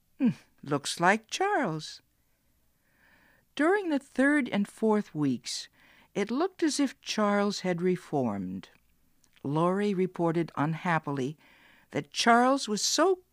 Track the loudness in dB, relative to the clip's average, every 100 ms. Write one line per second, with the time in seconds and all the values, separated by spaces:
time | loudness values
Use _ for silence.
0 | _ -2 0 0 -6 _ -4 -4 -4 0
1 | 2 2 0 -4 0 0 0 -4 -8 -16
2 | _ _ _ _ _ _ _ _ _ _
3 | _ _ _ _ _ 0 2 2 0 -2
4 | -2 0 2 4 0 -2 -4 -2 0 0
5 | -2 -2 0 0 -4 -12 -12 _ _ _
6 | _ -6 -4 -2 -4 -2 -2 0 -2 -2
7 | -8 -2 2 2 0 -2 -2 0 0 -2
8 | -2 -2 -2 -2 -6 -8 -12 _ _ _
9 | _ _ _ _ -4 0 0 0 0 0
10 | -2 -2 -2 0 -2 -2 -4 -2 -2 -2
11 | -2 -4 -6 -8 _ -20 -20 _ _ -8
12 | -6 -2 4 4 4 2 -2 -4 -2 2
13 | 2 0 -4